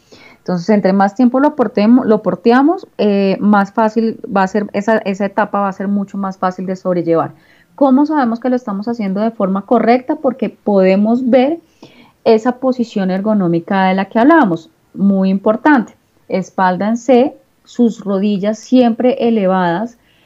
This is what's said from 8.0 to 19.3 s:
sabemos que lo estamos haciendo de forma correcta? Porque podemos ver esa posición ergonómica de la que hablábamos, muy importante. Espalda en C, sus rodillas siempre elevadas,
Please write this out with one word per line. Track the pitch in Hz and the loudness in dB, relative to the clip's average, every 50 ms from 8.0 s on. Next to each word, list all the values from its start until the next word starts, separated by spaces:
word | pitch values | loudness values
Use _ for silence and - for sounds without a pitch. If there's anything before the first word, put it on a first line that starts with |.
| 294 | 2
sabemos | 294 311 302 262 233 226 233 | 0 0 0 -2 -2 -2 -4
que | - 254 | -4 -4
lo | 254 | -4
estamos | 247 247 - 196 196 214 | -4 -4 -6 -8 -8 -6
haciendo | 240 233 233 208 190 190 196 | -6 -6 -6 -4 -4 -4 -2
de | 214 226 | -4 -4
forma | 226 - 202 185 190 196 202 | -4 -4 -4 -2 -2 -4 -2
correcta? | - 254 226 220 220 240 254 254 - 311 | 0 0 0 2 2 0 0 0 -4 -6
Porque | 311 - 269 233 - 220 202 | -4 -2 -4 -4 -4 -6 -8
podemos | - _ - 220 208 196 185 185 190 196 208 220 233 247 262 247 | -8 _ -4 -2 0 2 2 2 2 2 2 0 0 0 0 2
ver | 226 262 254 285 330 339 - _ _ _ - - _ _ - _ _ _ | 2 2 2 2 -2 -4 -10 _ _ _ -20 -20 _ _ -20 _ _ _
esa | - 226 226 220 220 254 240 247 | 0 2 2 2 2 -2 -4 -2
posición | - 262 254 254 233 220 - 208 190 185 | -2 -2 -2 -2 -4 -4 -4 -4 -2 -2
ergonómica | 185 190 196 214 220 208 185 170 170 170 170 - 202 190 190 | -2 -2 -2 -2 0 0 0 0 0 -2 -2 -2 -2 0 0
de | 185 185 | 2 0
la | 190 190 | 0 -2
que | 190 - 226 | -2 0 2
hablábamos, | 226 285 339 320 269 196 165 160 - _ _ _ _ _ - | 4 4 4 4 4 2 0 -4 -8 _ _ _ _ _ -6
muy | - 190 196 196 190 190 190 | -2 0 0 2 2 0 0
importante. | 190 196 - 220 220 233 - 302 294 254 196 - - _ _ _ _ _ _ - | 0 0 0 -2 -2 0 2 2 2 2 0 -4 -10 _ _ _ _ _ _ -6
Espalda | - 190 180 - _ - 190 185 185 180 196 | -6 -6 -6 -6 _ -2 0 0 0 -2 -2
en | 214 226 | -4 -4
C, | 240 - - 269 240 254 302 - - _ _ _ _ _ | -2 0 2 4 4 4 2 -2 -8 _ _ _ _ _
sus | _ - - 240 226 220 226 - | _ -2 0 0 0 0 -2 -6
rodillas | 190 202 190 196 208 208 190 185 208 220 214 | -4 -4 -2 -2 -2 -2 -2 -2 -4 -4 -6
siempre | - - 247 254 247 233 226 - 240 254 - - - | -4 0 2 2 4 2 0 0 0 -2 0 0 0
elevadas, | 233 | 0